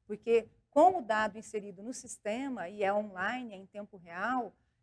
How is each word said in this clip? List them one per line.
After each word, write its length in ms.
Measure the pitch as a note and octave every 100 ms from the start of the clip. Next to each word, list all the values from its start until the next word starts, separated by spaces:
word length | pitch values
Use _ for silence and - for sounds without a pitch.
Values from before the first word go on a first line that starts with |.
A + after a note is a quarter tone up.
| -
porque 420 | G#3 A#3 A#3 A3 _ _
com 300 | C#4+ F4+ F#4
o 20 |
dado 380 | A3 G#3+ G#3+ G#3+
inserido 420 | - G#3+ G3+ F#3
no 100 | A3
sistema, 800 | B3+ B3 - G#3 A#3 C#4 A#3 F3
e 140 | G#3
é 100 | F#3+
online, 640 | G#3 G#3 F#3 G3 B3+ A#3+ F#3+
é 20 |
em 80 | F#3+
tempo 320 | G3+ G#3 G3
real, 560 | E3+ E3+ A3 B3+ G#3 - _ _